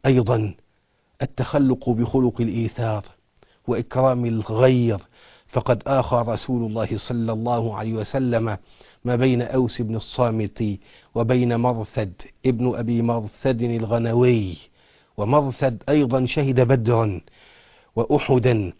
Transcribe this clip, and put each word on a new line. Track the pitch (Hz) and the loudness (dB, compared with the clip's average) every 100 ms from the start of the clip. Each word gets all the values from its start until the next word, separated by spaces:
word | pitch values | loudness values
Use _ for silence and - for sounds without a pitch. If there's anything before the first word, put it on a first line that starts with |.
| 135 | 4
أيضا: | 127 110 117 107 - _ _ _ _ _ _ | 2 2 0 -2 -8 _ _ _ _ _ _
"التخلق | 135 - 123 147 135 127 - | -8 -6 -4 2 2 2 0
بخلق | 113 113 135 123 - | 0 0 2 0 0
الإيثار." | 117 117 113 - 113 107 - _ _ _ _ _ - | -2 -2 -4 -4 -4 -4 -8 _ _ _ _ _ -4
وإكرام | 113 120 127 131 123 120 | -4 -2 2 2 2 0
الغير، | 113 98 110 131 127 120 101 - _ - - _ | -2 -4 2 4 4 2 0 -6 _ -20 -20 _
فقد | 123 - 113 - | -4 0 -2 0
آخى | 135 120 123 113 | -2 0 0 0
رسول | 107 - 123 113 | -4 -4 -4 -2
الله | 110 110 110 | -4 -4 -6
صلى | - 120 113 | -6 -4 -2
الله | 110 117 120 113 101 | -2 -2 -2 -2 -4
عليه | 110 | -6
وسلم | 110 107 135 131 117 110 101 - - - _ | -4 -4 -2 0 0 -2 -6 -10 -20 -20 _
ما | 120 120 | -4 2
بين | 131 120 | 2 2
أوس | 120 131 123 - | 0 0 0 -2
بن | 110 110 | -6 -6
الصامت | - - 120 113 104 - 110 98 - - _ | -8 -2 0 0 -4 -2 -4 -4 -10 -20 _
وبين | 113 113 127 120 120 | -4 2 2 2 2
مرثد | 120 117 104 - 101 85 - _ 131 | 0 -2 -6 -6 -6 -8 -20 _ -2
ابن | 120 123 117 | 0 -2 -2
أبي | 117 117 | -2 0
مرثد | 117 117 107 - 131 120 | 0 -2 -6 -4 -2 0
الغنوي، | 120 117 110 117 117 117 123 120 98 80 - _ _ _ _ - | -2 -2 -2 0 2 4 4 4 0 -8 -16 _ _ _ _ -6
ومرثد | 104 147 139 120 135 113 - | 2 2 2 -2 -4 -4 0
أيضا | 151 135 131 127 | 2 2 0 0
شهد | - 139 127 | 0 0 2
بدرا | 120 131 113 117 113 87 - _ - - _ _ _ - | 4 2 2 2 0 -4 -10 _ -20 -20 _ _ _ -6
وأحدا | 117 143 - 127 120 113 95 - | 0 0 2 2 2 0 -2 -10